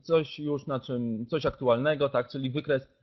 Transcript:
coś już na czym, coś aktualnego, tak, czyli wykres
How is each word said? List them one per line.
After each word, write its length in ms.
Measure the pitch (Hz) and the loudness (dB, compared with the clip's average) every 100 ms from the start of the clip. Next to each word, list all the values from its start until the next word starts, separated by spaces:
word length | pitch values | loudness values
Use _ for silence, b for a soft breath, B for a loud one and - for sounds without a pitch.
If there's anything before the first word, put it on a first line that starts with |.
coś 360 | - 165 143 - | 0 2 2 -4
już 280 | 147 143 143 | -4 -4 -2
na 140 | 131 | -6
czym, 460 | - 123 120 110 123 | -4 -4 -2 -4 -4
coś 200 | 156 143 | -2 -2
aktualnego, 600 | - 127 117 147 147 139 | 0 2 4 2 2 2
tak, 200 | 127 - | 0 -2
czyli 220 | 135 131 | -4 -4
wykres 380 | 143 147 135 - _ | -4 0 -2 -2 _